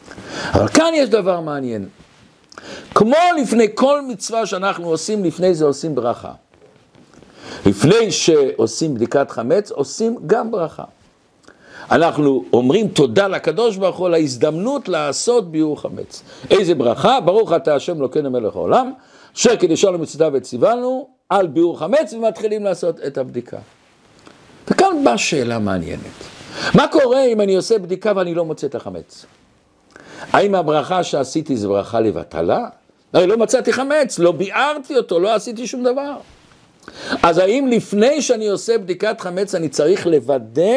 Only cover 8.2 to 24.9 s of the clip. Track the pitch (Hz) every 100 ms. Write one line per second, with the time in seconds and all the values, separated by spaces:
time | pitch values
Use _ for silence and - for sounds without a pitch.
8.2 | - 156 135 - 117 - 160 120 117 139
9.2 | 139 - 113 185 202 - 135 - 226 233
10.2 | 151 226 226 220 156 - - _ _ _
11.2 | _ _ - _ - - - 131 151 143
12.2 | 147 131 - 117 123 190 208 - 135 110
13.2 | 196 160 165 160 233 190 190 156 180 165
14.2 | 151 123 151 156 220 285 - 165 147 135
15.2 | - 240 175 156 156 143 - - - -
16.2 | - - - 196 175 156 120 110 185 262
17.2 | 170 208 185 165 160 143 - 165 127 151
18.2 | 139 123 104 92 87 196 262 262 _ -
19.2 | - - 247 220 175 160 202 175 156 143
20.2 | 160 135 - 120 175 240 247 254 - _
21.2 | - 196 180 151 170 160 160 285 320 226
22.2 | 226 220 214 214 202 170 - 160 143 139
23.2 | 127 123 117 98 107 _ _ _ _ _
24.2 | - - - - - - 381